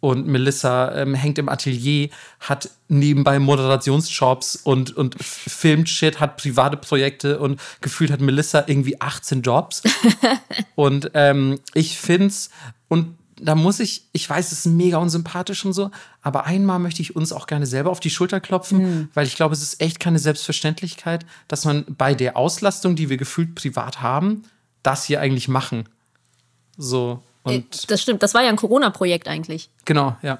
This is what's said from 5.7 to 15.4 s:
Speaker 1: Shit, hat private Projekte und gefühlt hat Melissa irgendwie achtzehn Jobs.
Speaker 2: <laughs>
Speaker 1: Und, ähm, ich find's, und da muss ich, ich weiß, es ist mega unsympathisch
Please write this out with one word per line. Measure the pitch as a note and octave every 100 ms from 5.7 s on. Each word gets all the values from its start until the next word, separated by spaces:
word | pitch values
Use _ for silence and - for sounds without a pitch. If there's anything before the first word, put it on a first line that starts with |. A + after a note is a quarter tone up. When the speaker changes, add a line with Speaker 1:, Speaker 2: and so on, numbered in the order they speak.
| D3+ D#3+
Speaker 1:
Shit, | - D#3 -
hat | D3 -
private | D3 B2 C3+ C#3+
Projekte | - C#3+ C#3 C#3 C#3+ D3
und | C#3+ C#3 - -
gefühlt | - - D#3+
hat | C#3+
Melissa | C#3 C#3 D3+ D#3 C#3+
irgendwie | C#3+ C3 C#3
achtzehn | C#3 - - C3+
Jobs. | B2 B2 - - A3 - A#3 - B3
Speaker 2:
<laughs> | C4 - - -
Speaker 1:
Und, | - C#3+ C#3 C#3
ähm, | D3+ C#3+ C#3 C3+ C#3 -
ich | - D#3+ -
find's, | - F3 G3 G3+ - - B2 - _
und | E3 E3 - _ -
da | -
muss | D#3 E3 G3
ich, | A3 - _
ich | E3 -
weiß, | D3+ F3+
es | D#3
ist | E3+
mega | E3 F3+ E3
unsympathisch | F3 E3 E3 F3+